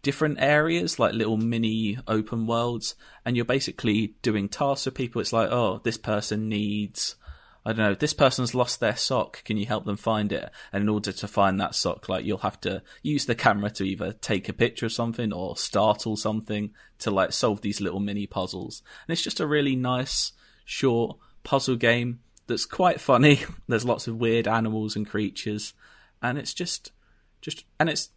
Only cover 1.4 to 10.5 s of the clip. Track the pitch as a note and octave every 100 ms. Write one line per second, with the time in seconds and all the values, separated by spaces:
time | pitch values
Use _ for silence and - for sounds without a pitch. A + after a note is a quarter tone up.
1.4 | A2+ A#2 A2+ A2 A2 A2+ A2+ G#2+ G#2+ A#2
2.4 | A2+ A#2 A#2+ A#2+ - - - - A#2 A#2+
3.4 | A#2 C3+ - - A#2+ G#2+ A2 - B2 G#2
4.4 | G2+ - C#3 C3+ - B2+ B2 A#2 - A2+
5.4 | G#2+ B2 A2 F#2+ A#2 - - G#2 G#2 G#2+
6.4 | A2 G#2 G#2 G#2 G#2 - - - - -
7.4 | - _ - A2 G#2+ G2 D3+ - C3+ -
8.4 | B2 B2 A#2+ - A2+ A#2 - B2+ - -
9.4 | - A2 G2+ G#2+ G#2+ G2+ - A2 G#2 F2
10.4 | -